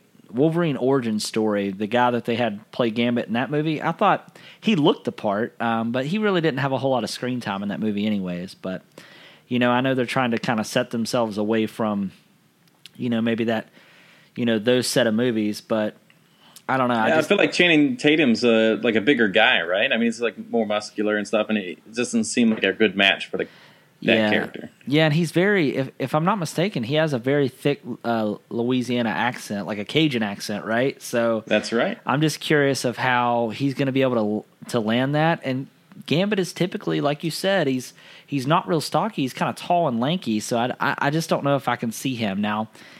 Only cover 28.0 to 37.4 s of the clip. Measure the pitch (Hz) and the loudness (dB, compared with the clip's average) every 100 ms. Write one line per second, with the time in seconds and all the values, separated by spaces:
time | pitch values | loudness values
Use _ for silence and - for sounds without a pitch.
28 | 117 113 107 - - 117 120 127 120 123 | -2 0 -2 -4 -6 -4 -2 0 0 -2
29 | 113 82 120 123 - 101 90 104 101 147 | -2 -2 -2 -4 -8 -8 -6 -8 -4 0
30 | 156 120 107 104 - 101 87 117 135 - | 0 0 -4 -6 -8 -6 -4 -2 -2 -4
31 | - 120 117 110 - 107 - 117 175 - | -4 -2 0 0 0 -2 0 0 -2 -2
32 | - 135 151 - - 151 139 131 127 110 | -2 0 0 0 0 2 2 0 -2 -2
33 | 131 123 120 120 117 104 139 131 139 131 | 0 2 2 2 0 -2 -2 -2 -2 0
34 | 131 120 104 104 - - - 123 107 117 | 2 2 0 -2 -6 -16 -6 -2 0 0
35 | 135 147 160 160 135 131 135 _ _ - | 0 2 2 0 -2 -6 -6 _ _ -12
36 | - 143 202 202 170 - 180 208 170 156 | -4 0 0 0 -2 -2 -4 -4 -4 -2
37 | 143 147 165 - | 0 -2 -6 -4